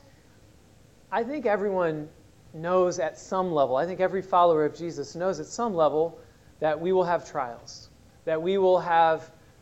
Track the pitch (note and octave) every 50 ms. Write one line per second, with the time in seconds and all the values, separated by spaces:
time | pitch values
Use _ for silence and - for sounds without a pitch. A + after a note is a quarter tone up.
0 | _ - _ _ _ _ _ _ - - _ _ _ _ _ _ _ _ _ _
1 | _ - F#3+ A3+ A#3 A#3 D4 D#4 - A3 G#3 G3 G3+ G#3 F#3+ F#3 F3 E3 D#3 D3+
2 | D3+ D3+ - - - _ _ _ _ - - D#3 D#3+ F3 F#3 F#3 F#3 F3+ E3+ F3+
3 | D#3+ D#3 - - - - G3+ F#3 F#3 F3+ E3 D3 C#3 A#2+ B2+ C3 D#3+ F3+ F#3 E3+
4 | F#3 F3+ F#3 G3 F3+ - F#3 F3+ F3 F3 D#3+ D#3 D3+ D3 D3+ - E3+ E3+ D3 C#3
5 | C#3 - - E3 F3 F#3+ F3+ D3 D3+ - - - A#3 A#3 F#3+ E3 D#3 D3 C#3 D#3
6 | E3 E3 E3 - - - - _ _ - - - D#3 D#3 D3+ D#3 E3+ F3+ F#3+ F#3
7 | F3+ E3+ F3 D#3+ - - - D3+ C3 A#2+ A#2 A#2 - - - - - - _ _
8 | - _ _ _ - D#3+ D#3+ D#3+ E3 F#3 G3 G3 F#3+ F#3 F#3 F3 E3 F3 E3+ E3
9 | E3 E3 D#3+ D3+ - - - - - _ _ _